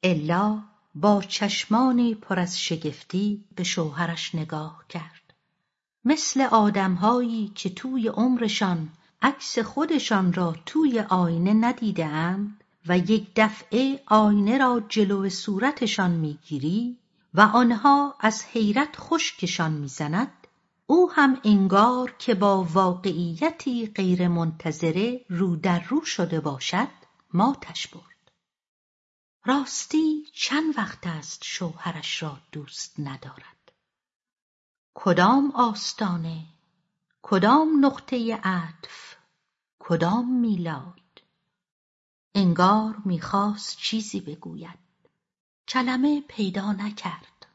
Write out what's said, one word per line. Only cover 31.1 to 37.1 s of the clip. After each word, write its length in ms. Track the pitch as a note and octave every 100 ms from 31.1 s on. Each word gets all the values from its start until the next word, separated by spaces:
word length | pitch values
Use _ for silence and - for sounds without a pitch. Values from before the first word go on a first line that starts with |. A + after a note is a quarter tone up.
| D#3+ C#3 -
شوهرش 800 | - - F3 D#3 - D#3+ C#3+ -
را 160 | D#3 C3+ _
دوست 480 | D#3 C#3 - - -
ندارد؟ 720 | C#3+ C3+ C3+ - - _ _ _ _ _ _ _ _ _ _ _ _ _ _
کدام 580 | - - E3+ F#3 C4 C#4
آستانه؟ 880 | C4+ A#3+ G#3 - - G3+ F3 E3 E3 D#3+ _ _ _ _ _ _